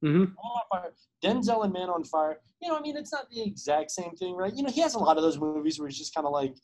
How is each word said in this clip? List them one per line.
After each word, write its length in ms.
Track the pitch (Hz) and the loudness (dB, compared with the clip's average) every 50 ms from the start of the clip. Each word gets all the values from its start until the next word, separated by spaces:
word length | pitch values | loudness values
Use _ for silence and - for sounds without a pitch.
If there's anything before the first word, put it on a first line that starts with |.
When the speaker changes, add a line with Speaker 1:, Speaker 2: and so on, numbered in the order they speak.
| - | 2
Speaker 1:
Mm-hmm. 160 | 151 147 175 | 4 6 6
Speaker 2:
Man 160 | 196 185 190 - | 6 4 2 -6
on 240 | 202 233 240 240 226 - | -10 -6 -6 -6 -4 -2
Fire. 220 | 196 185 180 170 - _ _ _ _ _ - | -4 -4 -4 -8 -12 _ _ _ _ _ 0
Denzel 420 | 185 226 254 - 226 233 220 214 | 0 2 2 2 2 2 2 2
in 60 | 202 180 | 0 0
Man 160 | 180 185 180 | -2 -2 -2
on 140 | 180 170 156 | -2 -2 -2
Fire. 340 | - - 156 156 156 156 - - _ _ _ | 0 0 2 2 2 0 -4 -10 _ _ _
You 80 | 349 349 | -4 -2
know, 80 | 320 302 | -2 -2
I 40 | |
mean, 140 | 294 302 285 | -2 -4 -6
it's 160 | 294 - - | -6 -8 -6
not 180 | - 285 254 - | -6 -6 -6 -8
the 120 | 240 233 | -8 -6
exact 500 | 226 202 202 - - 143 147 151 156 151 | -6 -6 -6 -6 -2 0 0 0 0 -2
same 200 | - - 180 170 | -6 -8 -8 -8
thing, 220 | 170 170 185 180 180 | -8 -6 -6 -6 -4
right? 200 | 180 185 202 233 | -4 -4 -4 -2
You 80 | 262 277 | -2 -2
know, 60 | 269 | -2
he 100 | 240 277 | 0 2
has 120 | - 208 233 | 2 2 2
a 40 | 226 | 2
lot 180 | 180 151 160 156 | 4 4 6 6
of 60 | 156 | 4
those 140 | 165 156 143 | 2 2 2
movies 380 | 151 151 156 151 151 156 160 151 | 0 -2 -2 0 0 -2 -2 -2
where 100 | 151 143 | -6 -8
he's 80 | 139 143 | -8 -8
just 160 | 151 - - | -10 -6 -4
kinda 140 | 160 151 143 | -2 -2 0
like 260 | 143 143 139 135 131 - | 0 0 0 -2 -4 -10